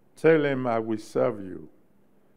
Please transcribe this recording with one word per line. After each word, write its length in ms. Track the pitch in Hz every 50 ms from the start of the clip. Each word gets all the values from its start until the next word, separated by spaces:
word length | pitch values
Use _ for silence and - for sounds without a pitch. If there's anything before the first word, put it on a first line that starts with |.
| _ _ _
Tell 280 | - - 156 165 160 143
him, 220 | 143 139 131 127
"I 140 | 123 113 113
will 180 | 113 113 113 107
serve 460 | - - - 127 127 127 113 104 98
you. 240 | 92 87 80 78 76 - - _ _ _ _ _ _ _ _ _ _ _